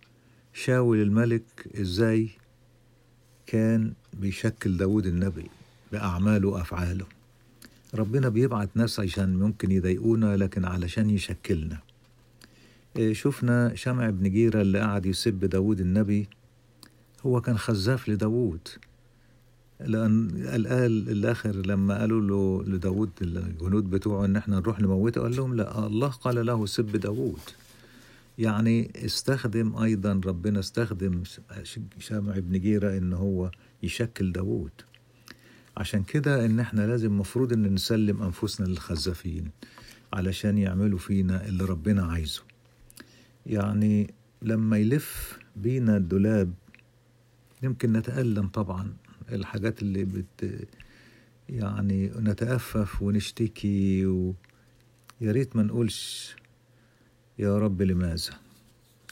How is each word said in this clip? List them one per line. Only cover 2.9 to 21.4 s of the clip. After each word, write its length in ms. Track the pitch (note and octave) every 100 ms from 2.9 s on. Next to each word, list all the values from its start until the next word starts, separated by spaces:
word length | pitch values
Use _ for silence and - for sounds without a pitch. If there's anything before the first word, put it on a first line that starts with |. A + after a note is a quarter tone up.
| _ _ _ _ _ -
كان 460 | A2+ A2 A2+ A2 - _
بيشكل 640 | - G2 - A2 - G#2 F2+
داود 280 | F#2+ G#2+ F#2
النبي 440 | F2 F#2+ E2 - - - - -
بأعماله 560 | G#2 G2+ F2 G#2 G#2 G2
وأفعاله. 580 | F#2 E2+ F#2 F2 F#2 F#2+ - _ _ _ _ - - -
ربنا 360 | B2 G#2 C3+ C3
بيبعت 400 | A2 C3 A2 G2 A2
ناس 240 | A#2 -
عشان 360 | F#2+ G#2 F#2+ F#2
ممكن 360 | G#2 G#2 F#2
يضايقونا، 640 | F#2+ F2+ F2+ A2+ A2+ G#2+ G2
لكن 280 | F#2+ G2+ F2+
علشان 440 | F2+ F2 A2 G#2+
يشكلنا. 720 | G2+ - E2 - E2+ D#2+ D2+ - _ _ _ _ _ - - - - _ A#2
إيه، 180 | A2
شفنا 640 | G#2+ C#3+ - B2 A#2+ A#2+ -
شمع 340 | C3 B2+ A2+
بن 200 | F#2+ G2
جيرة 320 | G#2 A2+ G#2+
اللي 180 | G2 G2+
قعد 260 | G#2+ G2+ F#2
يسب 340 | F2+ A#2 F#2+
داود 400 | F#2+ F#2+ G2+ G2
النبي، 480 | F2+ G2 G#2 G#2 G#2 - _ _ _ _ - _ _ - C3+
هو 160 | B2
كان 160 | B2 A2
خزاف 520 | - G#2 G2+ B2+ -
لداود. 580 | G2+ G#2+ A#2+ A2+ D#2+ - - - - _ _ _ _ _ _ _ -
لأن 500 | - A2 A2 A2 A2 -
الآل 760 | B2+ B2+ G#2+ B2+ A#2+ A2 A2+
الآخر 460 | G#2 A2+ B2